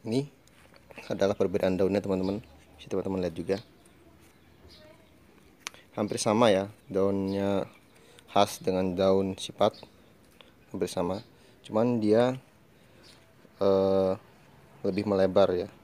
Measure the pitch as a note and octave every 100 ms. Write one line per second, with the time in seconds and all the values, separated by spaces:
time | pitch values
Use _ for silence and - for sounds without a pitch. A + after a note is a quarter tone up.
0 | A#2 A#2+ D3 _ _ - - - - -
1 | - F#2+ G2 G2+ G2 F#2+ F#2+ F#2 F#2 G2
2 | G2 F#2+ F#2 G2+ - - - - - G2
3 | F#2+ F#2+ F2+ E2 E2+ F#2+ - - - -
4 | - - - _ _ - - - D#4 D#4
5 | - _ - - - _ - - - -
6 | G#2+ A2+ - G#2+ A#2+ F#2+ G2 - - F#2+
7 | G2 G2 F#2+ G2 G2 G2 - - _ -
8 | - - - - G2+ - - F#2 F#2+ F2+
9 | F#2+ F#2+ F#2+ F2+ - - G#2 - - -
10 | - _ - - - - - G2+ F#2 -
11 | F2+ F#2+ - - - - - G#2+ A#2 A#2+
12 | G#2+ G#2+ B2 C3 - _ _ - - -
13 | - - - _ - - G2 G2 F#2+ F#2+
14 | F#2+ F#2+ - - - - - - G2 F#2+
15 | G#2 G2 F#2+ F#2 F#2+ F2+ G2 -